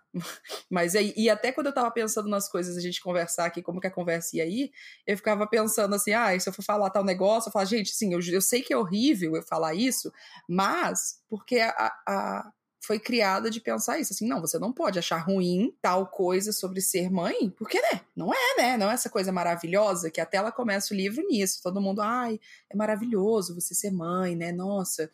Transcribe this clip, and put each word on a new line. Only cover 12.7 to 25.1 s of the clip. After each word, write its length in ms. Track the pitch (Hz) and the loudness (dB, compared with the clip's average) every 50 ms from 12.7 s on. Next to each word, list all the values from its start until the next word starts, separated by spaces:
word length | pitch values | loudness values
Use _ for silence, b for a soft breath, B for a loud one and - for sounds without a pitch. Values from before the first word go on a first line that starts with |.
| _ _ - | _ _ -4
foi 160 | - 214 214 | -2 -2 -2
criada 520 | - - 240 233 208 190 190 196 220 226 | 0 0 2 4 4 4 4 2 0 -2
de 100 | 220 233 | -4 -4
pensar 380 | - - 226 220 214 - 254 330 | -2 -2 -2 -2 0 0 -2 -2
isso, 120 | 269 - 196 | -2 -2 -4
assim, 120 | - 208 | -4 -2
não, 140 | 233 269 - | -2 -2 -2
você 180 | 160 - - 165 | -2 -2 -2 -2
não 140 | 175 208 262 | -2 -2 -2
pode 260 | - 339 - 196 175 | 0 0 0 0 0
achar 200 | 165 - 175 165 | 0 0 0 0
ruim 580 | 165 185 196 190 185 175 175 180 208 320 - _ - | 0 2 2 2 2 2 2 2 2 0 0 _ 0
tal 240 | 202 180 185 196 | 2 2 2 2
coisa 440 | 190 - - 190 175 185 185 202 214 | 0 -2 0 0 2 2 2 0 0
sobre 300 | 208 - - 185 185 190 | -2 -4 -4 -6 -4 -2
ser 300 | 185 - - 185 175 185 | -2 0 0 0 0 0
mãe, 400 | 190 180 170 208 427 494 311 190 - - | 0 0 0 0 0 0 -2 -2 -2 -6
porque, 200 | 220 - - 403 | -4 -2 0 2
né, 220 | - 679 - 190 - _ _ | 2 2 0 -2 -4 _ _
não 160 | - 160 196 349 | -6 -2 0 0
é, 240 | 539 508 494 554 | 2 2 2 2
né, 200 | 508 277 240 254 233 | 4 2 2 2 2
não 120 | 196 202 | 2 2
é 40 | 226 | 0
essa 160 | 247 - 233 | 0 -2 -2
coisa 200 | - 208 190 190 | -2 -2 0 0
maravilhosa, 800 | 185 180 175 175 170 170 - 170 175 196 214 208 190 175 175 160 | 0 0 0 0 0 -2 -2 0 2 4 4 4 2 0 -2 -4
que 80 | - - | -2 -4
até 180 | 160 - - 190 | -2 0 0 0
ela 120 | 202 220 | 0 0
começa 440 | 240 - 247 220 196 202 202 - 208 | -2 -2 -2 0 0 0 -2 -2 -2
o 20 | |
livro 260 | 196 190 202 214 269 330 403 | -2 -2 -2 -2 -2 -2 0
nisso, 320 | 302 208 196 190 - - - | 2 2 2 0 -2 -2 -4
todo 160 | 180 185 196 | -4 -2 0
mundo, 200 | 196 190 190 202 | 0 0 0 0
ai, 400 | 208 214 240 254 247 233 220 214 B B B B B - | 0 0 0 0 -2 -2 -4 -6 B B B B B -8
é 40 | - | -4
maravilhoso 800 | 202 214 214 214 202 226 247 233 190 190 214 226 220 180 175 170 | -2 0 0 0 -2 -2 0 0 2 2 4 2 2 0 -2 -4
você 200 | 175 170 - - | -6 -6 -4 -4
ser 160 | - - 202 190 | -4 -2 -2 -2
mãe, 420 | 180 165 170 180 185 185 180 175 | -2 -2 -2 -2 0 0 0 -2
né, 160 | 165 170 170 | -2 -4 -4
nossa, 600 | 175 175 180 196 202 196 180 - - - 156 156 | -4 -4 -4 -2 -2 -2 -2 -2 -2 -4 -4 -6